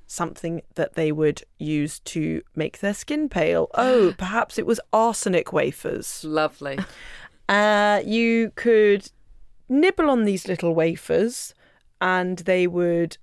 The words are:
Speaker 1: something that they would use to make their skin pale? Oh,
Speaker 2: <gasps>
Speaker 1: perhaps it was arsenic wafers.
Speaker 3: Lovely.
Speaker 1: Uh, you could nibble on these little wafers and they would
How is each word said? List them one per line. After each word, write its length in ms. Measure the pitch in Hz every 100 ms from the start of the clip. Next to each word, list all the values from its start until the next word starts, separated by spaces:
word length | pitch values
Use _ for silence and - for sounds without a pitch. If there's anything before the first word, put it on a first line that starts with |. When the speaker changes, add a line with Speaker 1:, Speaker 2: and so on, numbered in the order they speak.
| -
Speaker 1:
something 540 | - 170 - 165 170 -
that 200 | - 156
they 160 | - 156
would 300 | 151 151 143 - -
use 420 | 151 151 151 -
to 420 | - 165 156 160 -
make 260 | - 151 -
their 120 | 202
skin 360 | 208 - 302 302
pale? 400 | 180 156 170 160
Oh, 380 | - 254 247 185
Speaker 2:
<gasps> 40 | -
Speaker 1:
perhaps 400 | 185 220 240 -
it 80 | -
was 120 | 226 -
arsenic 600 | 214 226 214 202 175 -
wafers. 720 | 160 143 - - 107 110 -
Speaker 3:
Lovely. 540 | 156 156 156 - 143 135 190 - - - - _ -
Speaker 1:
Uh, 520 | 202 214 208 208 208
you 480 | - 226 233 233 226
could 560 | - 240 220 208 202 - _ - - - - -
nibble 420 | 269 359 381 311
on 140 | 254
these 220 | 208 190 -
little 260 | 175 170
wafers 800 | 165 165 165 - 160 220 247 - - _ _ _ -
and 380 | 185 185 180 180
they 260 | 175 185 180
would 500 | 175 175 170 165 -